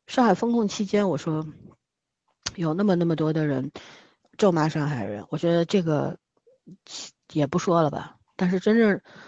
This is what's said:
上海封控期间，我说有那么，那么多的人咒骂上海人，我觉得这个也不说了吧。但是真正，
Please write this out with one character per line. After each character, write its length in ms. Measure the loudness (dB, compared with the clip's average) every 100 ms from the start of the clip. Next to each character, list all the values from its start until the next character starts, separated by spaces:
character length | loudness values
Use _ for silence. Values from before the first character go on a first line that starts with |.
| -6
上 180 | 0 2
海 80 |
封 180 | 2 2
控 160 | 0 -2
期 160 | -4
间， 240 | -2 0 0
我 80 | -2
说 280 | -4 -4 -6 -12 -20 -20 _ _ _ _ _ _ -14
有 200 | -6 -4
那 100 | 0
么， 100 | 2
那 100 | 2
么 120 | 2 0
多 160 | 0
的 140 | 0 0
人 260 | -2 -4 -10 -20 -20 -20 _ _ 0
咒 160 | 2
骂 160 | 4 2
上 180 | 0 -2
海 180 | -2
人， 200 | -6 -8 -8
我 80 | -4
觉 120 | 0
得 140 | 2
这 180 | 2 0
个 360 | 2 0 -2 -6 _ _ _ _ -20 -20 -18 -18 -18 -20 _
也 140 | -2 0
不 120 | 0
说 240 | 2 2
了 80 | 2
吧。 260 | -2 -10 -18 _ -4
但 140 | -2
是 100 | 0
真 180 | 2 2
正， 220 | 2 0 -4 -20